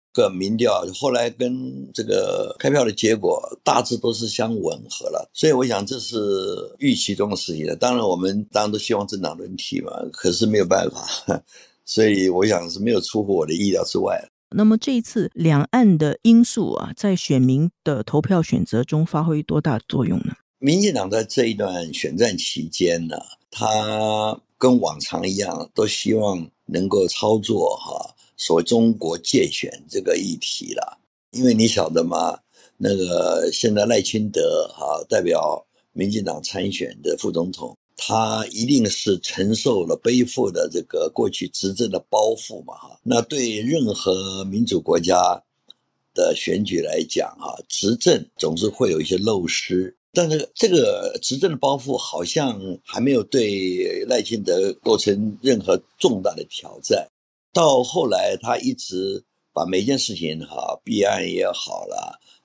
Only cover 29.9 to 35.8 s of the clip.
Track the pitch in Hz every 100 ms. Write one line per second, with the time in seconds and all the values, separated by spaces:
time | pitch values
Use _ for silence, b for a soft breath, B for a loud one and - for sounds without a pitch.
29.9 | 98 90 85 95 - - - - - -
30.9 | - _ _ _ 117 127 110 113 101 80
31.9 | 82 85 85 82 87 _ b b _ 101
32.9 | 98 90 85 87 82 85 - 117 104 107
33.9 | 110 95 110 107 82 78 78 - - 71
34.9 | 76 - 107 87 80 78 76 - _